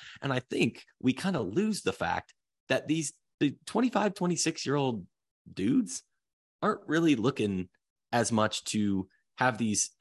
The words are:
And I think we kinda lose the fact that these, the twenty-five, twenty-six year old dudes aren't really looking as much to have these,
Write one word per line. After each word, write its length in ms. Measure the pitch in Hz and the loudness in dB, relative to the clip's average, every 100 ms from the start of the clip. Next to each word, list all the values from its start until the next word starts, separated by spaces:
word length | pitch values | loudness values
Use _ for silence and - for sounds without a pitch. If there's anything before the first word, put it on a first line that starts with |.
| - - | -20 -10
And 100 | 135 | -4
I 80 | 127 | -4
think 440 | - - 120 - - _ | -2 0 0 -2 -16 _
we 140 | 127 | -2
kinda 280 | 127 185 175 | 0 -2 -2
lose 400 | 95 120 220 202 | -2 0 0 0
the 120 | - | -4
fact 400 | - 85 87 - _ _ _ _ | -2 -2 -2 -6 _ _ _ _
that 200 | 131 - | -2 0
these, 260 | 160 151 - _ _ | -2 -2 -10 _ _
the 160 | 143 - - | -2 -2 -6
twenty-five, 480 | 214 247 208 208 | 0 0 2 0
twenty-six 520 | 185 180 165 156 160 135 | 0 -2 0 -2 -2 -2
year 100 | 143 | 0
old 300 | 135 113 87 _ _ _ - | 0 -2 -8 _ _ _ -16
dudes 520 | 90 98 262 208 - - _ _ _ _ _ | -4 2 2 0 -6 -14 _ _ _ _ _
aren't 260 | 190 - - | -2 -2 -2
really 280 | 151 165 127 | 2 4 4
looking 540 | 110 143 104 95 90 _ _ _ _ | 2 0 -2 -2 -6 _ _ _ _
as 200 | 120 113 | 0 2
much 320 | 113 107 - - | 4 2 0 -4
to 420 | 107 104 95 90 _ _ - | 0 0 0 -2 _ _ 0
have 200 | 127 107 | 0 2
these, 340 | 113 101 - - | 0 0 -2 -4